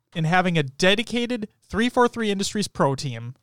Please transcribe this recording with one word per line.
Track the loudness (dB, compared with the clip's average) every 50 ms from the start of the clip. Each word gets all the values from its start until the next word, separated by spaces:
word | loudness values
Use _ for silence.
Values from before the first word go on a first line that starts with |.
| _ _ -6
in | -2 0
having | 2 2 2 2 2 2
a | 0 -2
dedicated | -2 -2 2 2 4 4 2 0 -4 -2 -4 -2 -2 -4 -6 -6 -10 _ _ _
three | -8 -2 0 0 0
four | 2 2 2
three | 2 2 -2 -2 -2
Industries | -2 -2 -2 -4 -2 -2 -4 -4
pro | _ 0 0 0 0
team | -2 -4 -8 -8 -8 -10 -12 -14 _